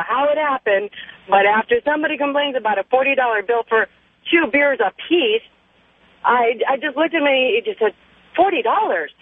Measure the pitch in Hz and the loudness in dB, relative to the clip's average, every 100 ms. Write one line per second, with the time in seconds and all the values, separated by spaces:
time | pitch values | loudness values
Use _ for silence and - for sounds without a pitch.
0 | 180 247 294 294 294 269 214 196 208 - | -2 0 0 0 -2 -2 0 0 -2 -12
1 | - - - 196 202 214 - 240 294 302 | -20 -18 0 2 4 2 0 0 0 -2
2 | 302 285 285 285 285 247 214 196 - 262 | -2 -2 -2 -2 -2 -2 -2 -2 0 0
3 | 269 269 240 214 190 233 - 226 196 _ | 2 0 0 -2 -2 -2 0 0 0 _
4 | _ _ - 339 269 285 285 254 196 - | _ _ 0 0 2 2 2 0 -2 -4
5 | - 339 226 214 - _ _ _ _ _ | -2 0 2 -2 -4 _ _ _ _ _
6 | _ _ - 247 233 226 247 262 302 269 | _ _ 0 2 2 0 -2 -2 -2 -2
7 | 330 330 285 269 254 220 220 196 208 - | -2 0 0 2 2 0 -2 -2 -4 -4
8 | _ _ _ - 392 320 233 440 392 180 | _ _ _ 0 2 2 0 0 0 -4
9 | 147 _ | -6 _